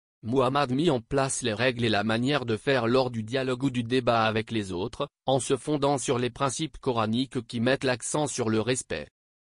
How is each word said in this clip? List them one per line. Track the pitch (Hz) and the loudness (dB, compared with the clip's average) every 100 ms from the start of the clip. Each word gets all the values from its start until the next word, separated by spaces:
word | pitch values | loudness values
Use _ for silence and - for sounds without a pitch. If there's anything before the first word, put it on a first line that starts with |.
| _ _ | _ _
Muhammad | 110 131 127 139 143 | -2 2 2 2 0
mit | 127 170 | 2 2
en | 131 | 2
place | 113 139 135 - | 0 -2 0 -2
les | 123 | -4
règles | 104 123 120 120 | 0 0 0 0
et | |
la | 101 | 2
manière | 107 113 127 143 120 | 2 0 0 0 0
de | 110 | -2
faire | - 135 113 | 0 2 4
lors | 127 127 | 2 2
du | 117 | -2
dialogue | 107 127 131 127 139 | -4 -2 -2 -2 0
ou | |
du | 123 | -2
débat | 117 127 120 117 110 | 0 0 2 2 2
avec | 110 110 | 0 -2
les | 113 98 | -4 -4
autres, | 87 104 - 143 _ - | -4 -6 -6 -8 _ 0
en | 135 | 0
se | - 135 | 2 -2
fondant | - 151 139 143 | 0 0 2 0
sur | - 123 | 0 0
les | 123 | 0
principes | - 139 - 160 - | -2 -2 -2 -6 -4
coraniques | - 120 107 113 135 135 117 | -2 0 2 0 -2 -4 -6
qui | 120 | -2
mettent | 117 135 | 2 2
l'accent | 135 123 - 151 147 | 0 -2 -2 -2 -2
sur | - 113 | -2 0
le | 110 | 0
respect, | 107 127 - 80 73 _ _ _ | 0 -2 -4 -8 -8 _ _ _